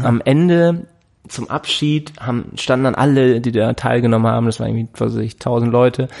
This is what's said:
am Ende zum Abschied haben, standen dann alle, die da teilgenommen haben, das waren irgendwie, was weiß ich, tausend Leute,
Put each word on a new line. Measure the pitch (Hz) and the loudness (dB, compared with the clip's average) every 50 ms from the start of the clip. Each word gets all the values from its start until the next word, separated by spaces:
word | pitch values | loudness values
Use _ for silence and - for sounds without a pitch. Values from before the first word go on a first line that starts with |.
| 131 | 0
am | 120 117 113 - | 0 0 0 2
Ende | 131 135 156 175 175 170 170 170 170 170 175 - - _ _ _ _ _ _ - - | 2 2 4 4 4 4 4 4 2 0 -2 -6 -12 _ _ _ _ _ _ -20 -16
zum | - 127 113 - | -12 -12 -10 -8
Abschied | 135 151 - - - - 151 151 147 151 151 - - - | -8 -8 -6 -6 -4 -2 -2 0 -2 -2 -4 -8 -16 -12
haben, | - 127 120 120 - - - | -8 -6 -6 -6 -6 -8 -10
standen | - - - 127 127 135 | -6 -2 -2 0 0 0
dann | 131 - | 0 0
alle, | - 131 143 135 135 131 127 117 117 | 2 2 2 4 4 4 4 2 2
die | 123 120 | 0 -2
da | 117 107 110 117 117 | 0 0 0 0 -2
teilgenommen | - - 117 120 120 120 117 113 113 113 113 | -2 -2 0 0 2 2 2 2 2 2 2
haben, | 117 117 117 | 0 0 0
das | 113 110 - | -2 -2 -4
waren | 113 110 | -4 -4
irgendwie, | 113 113 113 - - | -4 -4 -6 -6 -6
was | - 117 113 113 | -4 -4 -2 -2
weiß | 110 | -4
ich, | 110 110 - | -6 -6 -8
tausend | - - 123 120 117 120 120 | -6 -4 -2 0 0 0 2
Leute, | 117 120 127 123 - - 131 - - - | 4 4 4 2 2 -2 -6 -6 -8 -14